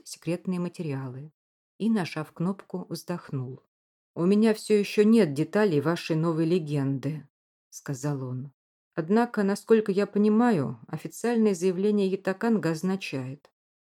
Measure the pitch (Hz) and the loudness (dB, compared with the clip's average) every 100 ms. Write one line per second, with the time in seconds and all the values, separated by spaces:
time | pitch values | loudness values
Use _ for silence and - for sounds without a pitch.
0 | - - 156 175 185 180 175 175 160 135 | -16 -10 -6 -6 -4 -4 -4 -6 -6 -6
1 | 135 131 156 _ _ _ _ - 220 220 | -8 -12 -16 _ _ _ _ -4 0 0
2 | 160 160 151 - 175 196 - 180 - 170 | -2 -6 -8 -4 -4 -4 -8 -10 -8 -10
3 | - 175 - 135 127 127 _ _ _ _ | -8 -10 -6 -8 -8 -12 _ _ _ _
4 | _ - 180 208 220 214 - 208 196 214 | _ -2 2 4 4 2 2 2 4 4
5 | 208 226 165 139 156 208 214 147 151 170 | 6 6 4 0 -2 2 2 2 2 -2
6 | - 156 170 160 160 180 151 147 135 135 | -2 0 0 0 2 0 0 -2 0 -2
7 | 139 156 - _ _ _ _ - - 127 | -4 -8 -12 _ _ _ _ -14 -10 -6
8 | 147 139 127 127 139 - _ _ _ - | -4 -4 -6 -8 -10 -16 _ _ _ -6
9 | 160 220 240 226 196 202 - 226 214 190 | 0 2 2 0 0 0 2 2 4 0
10 | 202 202 214 220 247 180 123 123 - 160 | 0 2 4 4 4 2 0 -6 -12 -12
11 | 160 - 233 233 214 180 185 180 208 208 | -12 -6 -2 2 2 2 0 0 0 2
12 | 190 190 190 190 233 214 160 160 185 190 | 0 -2 -4 -2 0 0 0 -2 -2 -4
13 | - 135 127 135 _ _ _ _ | -6 -8 -8 -12 _ _ _ _